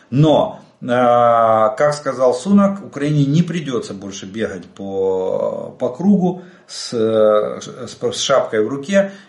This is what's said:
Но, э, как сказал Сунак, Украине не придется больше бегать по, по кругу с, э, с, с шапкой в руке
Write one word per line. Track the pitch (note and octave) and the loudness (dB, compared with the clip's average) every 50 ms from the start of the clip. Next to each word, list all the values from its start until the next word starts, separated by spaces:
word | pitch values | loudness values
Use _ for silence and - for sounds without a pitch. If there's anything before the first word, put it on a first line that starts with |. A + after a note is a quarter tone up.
| _ _ | _ _
Но, | A#2+ C#3+ D#3 D#3 C#3 G#2+ - - - - - _ _ _ | 0 2 4 4 4 4 2 0 -6 -12 -20 _ _ _
э, | - | -6
как | B2 A#2+ B2 B2 A#2+ A#2+ A#2+ A#2+ A#2 A#2 A#2 A2+ A2+ A2 A2 G#2+ - - - D3 D3 D3 | -2 0 2 4 4 4 6 6 6 4 4 4 4 4 4 2 2 2 2 0 0 0
сказал | - - C#3 B2 B2+ C3 B2 A#2+ | -2 -6 -8 -2 0 2 2 2
Сунак, | - - G3 G3+ G3+ G3 G3 G3 - | 0 0 2 4 4 4 2 0 -4
Украине | - - - D3 C#3+ D3+ D3+ D3 C#3 | -10 -14 -8 -6 -4 -2 0 2 2
не | C3+ D3 F3 E3+ | 2 2 2 0
придется | E3+ E3 - C#3 C3+ B2 A2 - - G#2 | 0 -4 -6 -6 -4 -6 -6 -6 -8 -12
больше | F#2+ G2 F#2+ F#2+ - G#2 | -12 -12 -14 -14 -14 -16
бегать | F#2+ G2 A2 G#2 G2 G2 F2+ E2 | -12 -8 -6 -6 -6 -6 -10 -14
по, | - - - G2 G2 G2 G2 F#2+ F#2+ F#2+ F#2 F#2 G2 G2+ - A2 - - - - - - | -16 -16 -14 -12 -8 -4 -2 0 0 0 -2 -2 -2 -2 -2 -4 -4 -4 -6 -10 -12 -8
по | - C3 A#2+ | -6 -6 -6
кругу | - - F3 G#3 G3+ F3 F3+ F3 - - - - - - _ | -4 -2 2 2 2 4 2 0 -2 -4 -10 -18 -20 -20 _
с, | - - - - - B2+ | -18 -16 -14 -12 -8 -2
э, | A#2 A2 A2 A2 A2 G#2+ G#2+ G#2+ G#2 - - - - - - - C3 A#2+ | -2 0 2 2 4 4 4 4 2 0 -2 -6 -10 -12 -14 -14 -14 -16
с, | G#2+ - - | -16 -12 -8
с | B2+ A#2+ - - | -6 -6 -4 -4
шапкой | - - C3+ A#2+ - - A#2 G#2+ G#2+ | -2 0 0 0 0 0 0 -2 0
в | A#2+ | -2
руке | C#3 C#3 - G3 G3 G3 G3 - - - - | -4 -6 -6 0 0 2 0 0 -4 -14 -20